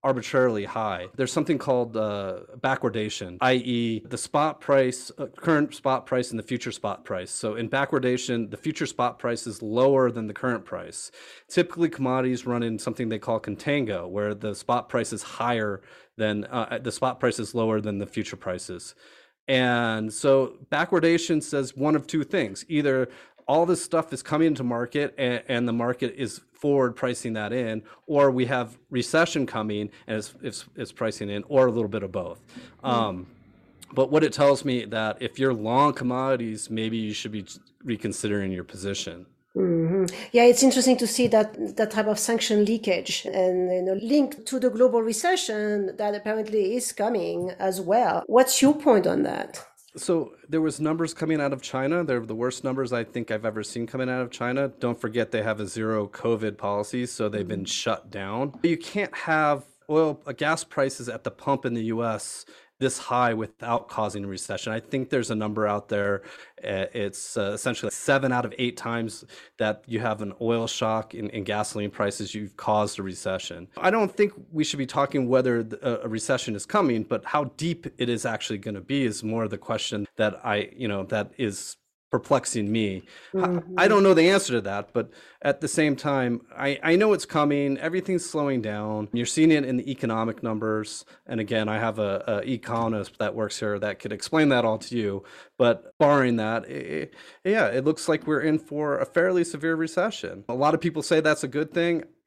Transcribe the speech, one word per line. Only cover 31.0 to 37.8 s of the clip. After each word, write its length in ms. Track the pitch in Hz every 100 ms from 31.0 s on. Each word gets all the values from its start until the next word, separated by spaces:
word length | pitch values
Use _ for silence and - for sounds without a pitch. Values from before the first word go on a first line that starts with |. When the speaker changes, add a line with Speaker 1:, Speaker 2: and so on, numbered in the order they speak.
| 113 - 104
Speaker 1:
in, 120 | 101 -
or 180 | 135 127
a 60 |
little 160 | 113 107
bit 160 | 107
of 80 | 98
both. 280 | 95 87 82 _ - - -
Speaker 2:
Hmm. 40 | 131
Speaker 1:
Um, 420 | 120 107 92 90 - - _ _ _ -
but 180 | - 131
what 120 | 151
it 100 | 156
tells 320 | - 143 139 143
me 180 | 123 104
that 360 | 110 110 107
if 180 | 120 -
you're 140 | 135
long 400 | 120 107 123 147
commodities, 760 | 139 123 127 131 131 117 107 -
maybe 280 | 110 110 113
you 160 | 107
should 180 | 104 -
be 140 | 104 95 - _ _